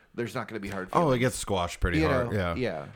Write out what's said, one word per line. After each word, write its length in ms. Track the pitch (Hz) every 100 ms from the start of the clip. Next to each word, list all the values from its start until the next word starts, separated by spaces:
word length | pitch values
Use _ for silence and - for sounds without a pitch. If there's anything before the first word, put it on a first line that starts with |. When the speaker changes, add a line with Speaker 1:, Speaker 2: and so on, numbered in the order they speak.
| _
Speaker 1:
there's 200 | - 117
not 120 | 127 107
gonna 120 | 110
be 80 | 98
hard 200 | 98 92
Speaker 2:
Oh, 80 | -
it 20 |
Speaker 1:
feelings. 180 | 160 127
Speaker 2:
gets 160 | 123 -
squashed 440 | - 95 87 -
pretty 180 | 92 82
Speaker 1:
You 100 | 80
Speaker 2:
hard. 220 | 135 120
Speaker 1:
know? 60 | 107
Speaker 2:
Yeah. 160 | 87
Speaker 1:
Yeah. 320 | 85 120 78 71